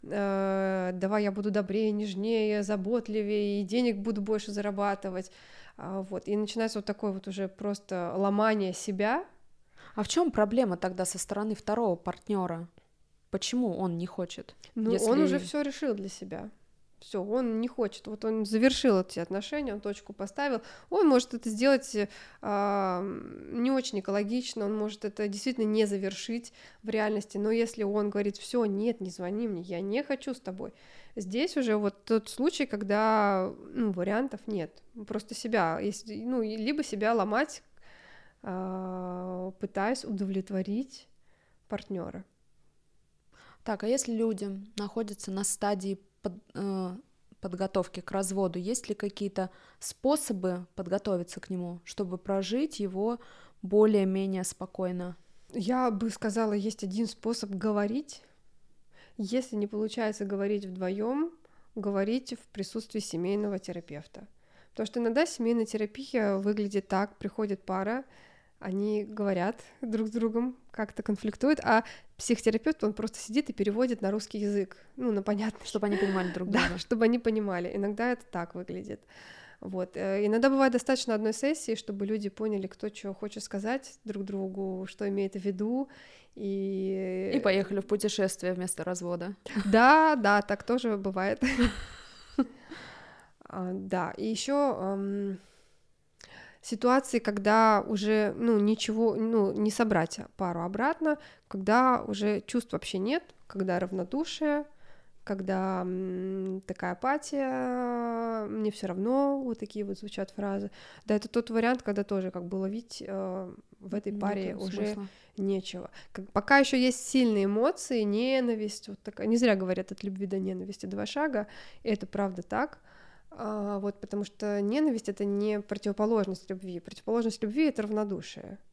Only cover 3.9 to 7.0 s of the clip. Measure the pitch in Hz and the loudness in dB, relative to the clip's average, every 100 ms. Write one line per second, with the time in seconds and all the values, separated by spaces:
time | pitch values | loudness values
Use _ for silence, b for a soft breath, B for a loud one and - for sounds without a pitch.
3.9 | 202 208 214 202 214 208 202 202 196 202 | 2 -2 -2 0 -2 -2 -4 -2 0 0
4.9 | 196 196 185 190 B B B B - - | 0 -4 -6 -8 B B B B -12 -8
5.9 | 190 190 185 - 208 208 226 226 220 202 | -6 -4 -6 -2 -2 0 0 0 0 -4
6.9 | 208 | -2